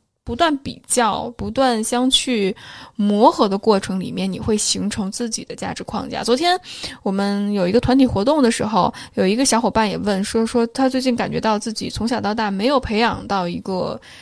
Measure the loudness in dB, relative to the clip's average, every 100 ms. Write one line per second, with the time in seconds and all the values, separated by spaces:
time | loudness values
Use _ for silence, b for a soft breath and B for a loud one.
0 | _ _ -10 0 0 0 -4 -12 -2 0
1 | 2 0 -4 -6 -6 0 2 2 0 0
2 | 2 2 2 0 0 B B B B -2
3 | 2 6 6 6 2 2 2 2 0 -4
4 | -4 -4 -4 -4 -2 0 0 -2 -2 -4
5 | -4 -4 -6 -6 -10 -10 -8 -8 -8 -8
6 | -6 -6 0 2 2 0 B B B -8
7 | -4 0 0 0 0 0 2 2 4 4
8 | 4 2 2 4 2 2 0 2 0 B
9 | B 0 2 2 2 2 2 2 0 0
10 | -2 -2 0 0 0 0 0 0 0 2
11 | 0 0 -2 -2 0 -2 -2 -6 -8 -4
12 | -2 -2 -2 -2 -2 0 2 2 0 0
13 | 0 0 -4 -2 -2 -4 -6 -4 -4 -6
14 | B B